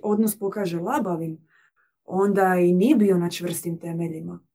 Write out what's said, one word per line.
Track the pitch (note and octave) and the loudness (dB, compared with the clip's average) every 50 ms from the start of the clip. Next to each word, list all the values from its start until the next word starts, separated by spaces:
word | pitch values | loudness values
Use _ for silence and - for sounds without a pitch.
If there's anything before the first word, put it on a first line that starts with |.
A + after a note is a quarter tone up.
odnos | - G#3 G#3+ G#3+ A3+ G#3+ G#3+ - | -2 -2 0 2 2 0 -2 -4
pokaže | G3+ G3 F#3+ G#3+ G3 F3 E3+ E3 | -6 -6 -4 -4 -4 -4 -4 -4
labavim, | E3+ G#3 C4+ D4 A3+ F#3+ F3 D#3+ E3 D#3+ D#3+ D#3+ _ _ _ _ _ _ _ _ _ _ _ _ _ | -4 -2 -2 -2 -2 -2 -4 -4 -4 -8 -8 -12 _ _ _ _ _ _ _ _ _ _ _ _ _
onda | - F#3 F#3 G3 G3+ G3 G3 F#3+ F#3 F#3 | -6 0 0 2 2 4 2 2 2 4
i | F3+ F3 F3 | 4 4 4
nije | F3+ F3+ G3+ C4+ D#4 | 4 4 4 4 4
bio | A3 G#3 G3 F#3 F3 | 4 4 4 4 2
na | E3+ F3 | 2 -2
čvrstim | - - F3 F3 E3 - - F3 E3+ E3+ | -4 -6 -6 -6 -6 -6 -6 -8 -8 -8
temeljima. | - E3+ E3 E3 E3+ E3 D#3+ D#3+ E3 F3 F3 F3 _ _ | -8 -8 -6 -6 -6 -6 -6 -10 -10 -12 -12 -14 _ _